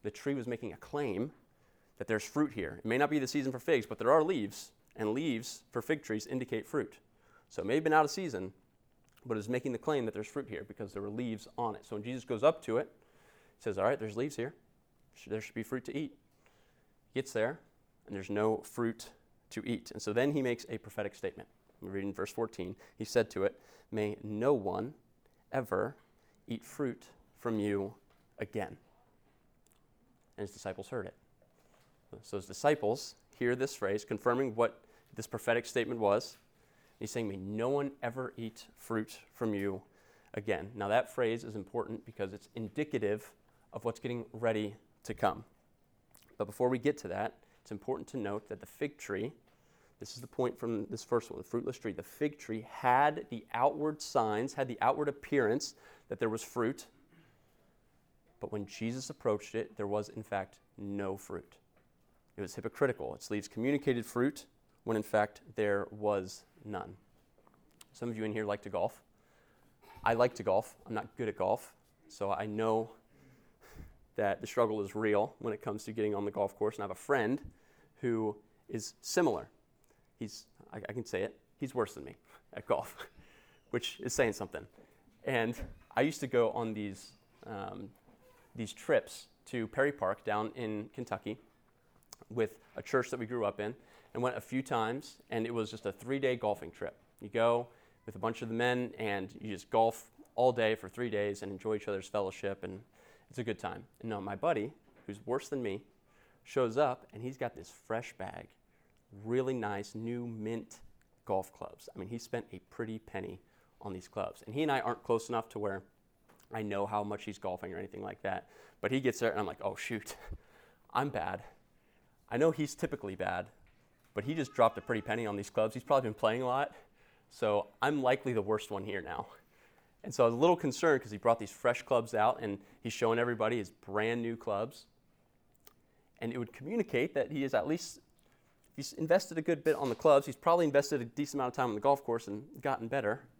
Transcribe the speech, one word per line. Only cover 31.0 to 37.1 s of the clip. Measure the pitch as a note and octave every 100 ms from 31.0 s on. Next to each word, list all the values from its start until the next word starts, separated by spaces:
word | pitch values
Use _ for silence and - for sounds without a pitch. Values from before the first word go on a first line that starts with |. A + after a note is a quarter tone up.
| F#2
it. | - _ _ _ _ _ _ _ _ _ G#2
So | - G2+
his | F2+
disciples | G2 D3 D3+ G#2 B2 - - _
hear | - A#2+ B2
this | C3 -
phrase, | F#2+ G#2 -
confirming | A2 B2 A#2+ C3+ G#2+
what | A#2 - - - _ -
this | -
prophetic | A2+ - A#2 -
statement | B2+ A#2 A#2+
was. | G#2 G#2 - - _ _ _ _ _ _
He's | G#2+